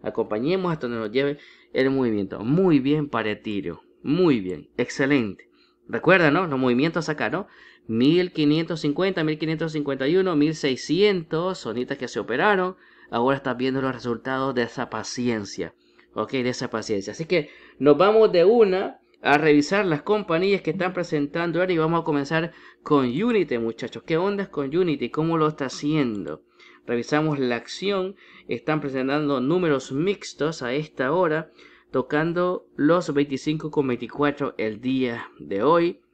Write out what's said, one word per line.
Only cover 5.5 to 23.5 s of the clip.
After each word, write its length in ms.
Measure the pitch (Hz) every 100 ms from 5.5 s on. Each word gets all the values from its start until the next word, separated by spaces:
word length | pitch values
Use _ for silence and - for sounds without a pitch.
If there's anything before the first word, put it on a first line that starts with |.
| _ _ _ -
Recuerda, 440 | 113 151 190 160
¿no? 160 | 160 180
Los 100 | 135
movimientos 480 | 131 120 160 170 160
acá, 220 | 147 113
¿no? 180 | 160 202 - - _ -
Mil 440 | 113 135 175 180
quinientos 500 | 160 147 151 160 165
cincuenta, 420 | 151 143 190 185
mil 140 | 156 156
quinientos 360 | 160 156 165
cincuenta 340 | 156 143 135 135
y 100 | 185
uno, 180 | 190 151
mil 200 | 151 151
seiscientos, 1040 | 143 123 - 165 208 190 160 160 180 180
zonitas 400 | 120 110 123 147
que 80 | 123
se 120 | 117
operaron. 580 | 95 123 202 196 180 185 - - -
Ahora 260 | 113 123 139
estás 200 | 135 120
viendo 220 | 131 131
los 140 | 131
resultados 640 | 123 120 113 135 131 135 123
de 80 |
esa 260 | 117 - 117
paciencia, 840 | 110 104 - 123 113 98 - 82 _ _ _ _ -
¿ok? 160 | 107
De 180 | 135 123
esa 220 | 123 127
paciencia. 400 | 110 104 101 98
Así 140 | 104 160
que 240 | 180 147 - - _
nos 180 | 135 143
vamos 360 | 190 220 220
de 120 | 175
una 580 | 175 240 208 185 247 - _ _
a 160 | 117 147
revisar 480 | 156 147 143 196 190
las 160 | 147
compañías 600 | - 214 190 165 190 190
que 100 | -
están 220 | 175 180
presentando 680 | 180 165 156 143 170 170 165
ahora 140 | 185
y 40 | 170
vamos 240 | 156 165
a 20 |
comenzar 500 | 165 147 139 160 165 - - _
con 240 | - 147 123
Unity, 540 | 135 233 220 165